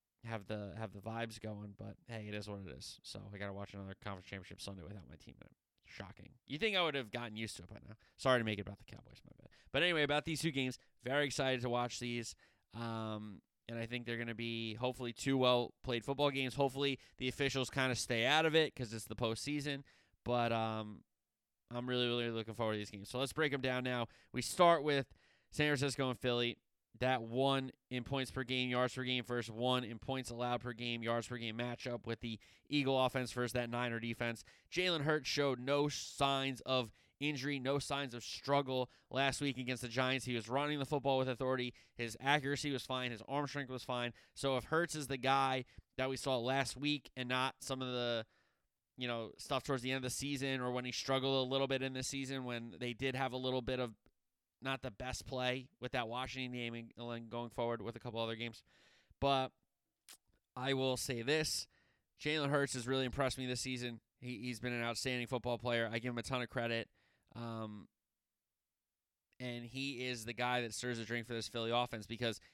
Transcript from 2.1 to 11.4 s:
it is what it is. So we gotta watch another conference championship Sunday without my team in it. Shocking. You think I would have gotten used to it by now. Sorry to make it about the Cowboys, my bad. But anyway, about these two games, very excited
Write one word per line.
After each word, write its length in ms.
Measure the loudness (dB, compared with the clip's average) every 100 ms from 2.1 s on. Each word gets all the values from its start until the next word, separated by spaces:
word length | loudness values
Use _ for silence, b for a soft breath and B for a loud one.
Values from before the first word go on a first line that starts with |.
| -10 -6
it 40 |
is 140 | -6 -6
what 120 | -8 -8
it 120 | -10
is. 240 | -12 -14
So 160 | -12 -12 -10
we 60 | -8
gotta 120 | -8
watch 220 | -6 -8
another 220 | -10 -10 -10
conference 260 | -10 -10 -10
championship 340 | -12 -10 -12
Sunday 220 | -10 -10
without 260 | -10 -12 -14
my 60 | -18
team 200 | -18 -20
in 60 | -20
it. 60 | _ _ _
Shocking. 460 | -18 -14 -14 -14 -20 -20 -10
You 100 | -4
think 180 | 0 2
I 40 |
would 140 | 2 0
have 160 | -2
gotten 240 | -6 -6 -4
used 220 | -6 -6
to 60 |
it 60 | -12
by 60 | -14 -16
now. 100 | -18 b b
Sorry 240 | 4 6
to 60 | 4
make 120 | 0
it 40 |
about 160 | -4 -10
the 80 | -14
Cowboys, 360 | -18 -18 -20 -20
my 80 | -20
bad. 120 | -20 b b
But 100 | 2
anyway, 200 | 4 4
about 200 | 4 2
these 160 | 0 0
two 120 | 0
games, 260 | 0 -2 -4 b b
very 220 | -2 2 2
excited 340 | 2